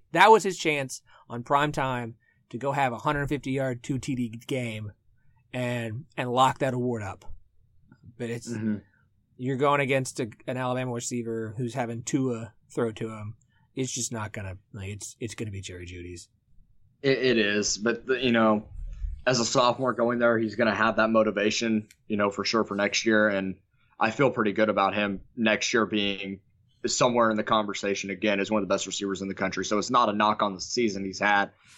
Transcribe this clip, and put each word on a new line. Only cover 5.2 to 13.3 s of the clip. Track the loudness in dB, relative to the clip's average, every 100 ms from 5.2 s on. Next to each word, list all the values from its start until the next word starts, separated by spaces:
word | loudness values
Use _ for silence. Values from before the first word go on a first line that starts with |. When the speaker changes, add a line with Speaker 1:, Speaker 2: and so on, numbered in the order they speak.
| _ _ _
Speaker 1:
and, | -6 -4 -4 -6 -8 -10 -8
and | 0
lock | 4 4 4
that | 0
award | 0 -2 -4
up. | -6 -10 -12 -14 -16 _ _ _ _ -20 -20 -10
But | -8
it's, | -8 -8
Speaker 2:
Mm-hmm. | -4 -2 -4 -6 _ _ _ _ -8
Speaker 1:
you're | -4 0
going | 2 2
against | 2 0 -2 -4
a, | -6 -8 -8
an | -4
Alabama | -2 -2 -4
receiver | -6 -6 -6 -4 -6 -6 -6
who's | -6
having | -4 -6 -6
Tua | -4 -2 0 -4 -8 -16 _
throw | -4 -2
to | -4 -8
him. | -8 -12